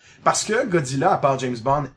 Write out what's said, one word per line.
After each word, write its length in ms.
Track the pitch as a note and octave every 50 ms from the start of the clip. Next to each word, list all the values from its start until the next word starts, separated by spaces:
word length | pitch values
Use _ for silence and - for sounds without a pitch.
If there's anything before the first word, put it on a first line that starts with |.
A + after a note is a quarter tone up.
| _ - - _ -
Parce 200 | E3 D3+ - -
que 220 | - G#3+ A#3 C#4+ A3+
Godzilla, 440 | F3 E3 C#3+ B2+ C3+ C3+ D3+ F#3 F#3
à 40 | -
part 220 | - C#3 C3+ B2
James 180 | C3 B2+ B2 A2+
Bond, 280 | A2 C3+ C#3 D3 C#3+ C3 -